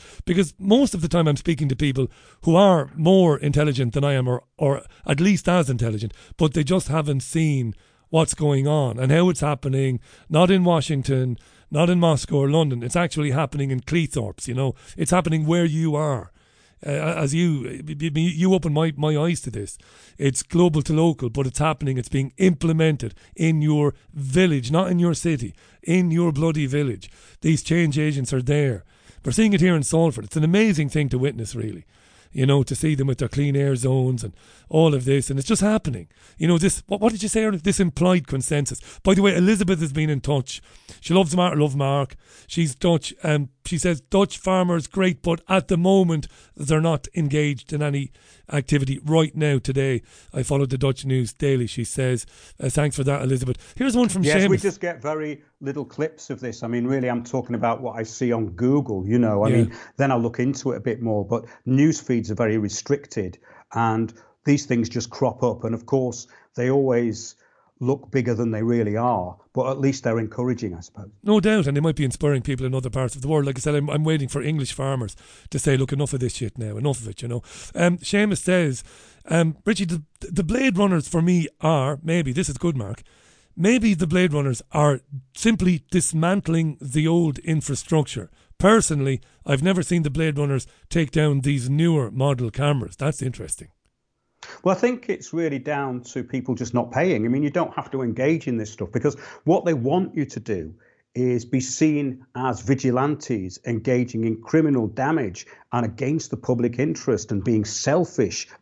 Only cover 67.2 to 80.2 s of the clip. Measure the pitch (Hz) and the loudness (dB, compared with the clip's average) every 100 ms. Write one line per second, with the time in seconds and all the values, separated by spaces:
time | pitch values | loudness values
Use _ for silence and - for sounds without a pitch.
67.2 | - - _ _ _ - 123 127 - 139 | -10 -20 _ _ _ -6 -2 -2 -2 -2
68.2 | 120 113 117 107 113 120 104 107 120 110 | -2 -2 -2 -2 0 0 0 0 0 -2
69.2 | 90 90 _ 131 127 135 135 135 127 113 | -4 -12 _ -6 -4 -2 -2 -2 -2 -2
70.2 | 110 - 123 123 107 85 85 - 98 - | -4 -4 -4 -4 -6 -10 -14 -18 -20 -6
71.2 | 208 214 196 214 143 143 160 156 139 - | 2 2 4 2 0 0 0 0 -2 -2
72.2 | 147 139 117 127 131 131 123 131 127 135 | 0 0 -2 -4 -4 -4 -4 -4 -4 -6
73.2 | 131 156 139 131 156 147 147 147 156 160 | -2 0 0 -2 -2 -2 0 -2 0 0
74.2 | 131 143 131 156 131 - 135 135 107 - | -2 -4 -4 -2 -4 -4 -4 -4 -6 -10
75.2 | - - - 147 - 135 131 139 143 135 | -20 -20 -8 -4 2 2 2 -2 -2 -2
76.2 | 123 - 107 - 107 107 139 131 113 - | -4 -4 -8 -8 -8 -4 -4 -4 -8 -12
77.2 | 123 120 - - - - 175 175 - 202 | -8 -8 -10 -18 -10 0 0 0 -2 0
78.2 | 214 185 - 185 156 127 - - - - | 2 0 0 2 2 -2 -10 -20 -20 -18
79.2 | - 160 160 151 - 220 185 170 151 _ | -2 2 2 0 -2 -2 -2 -4 -8 _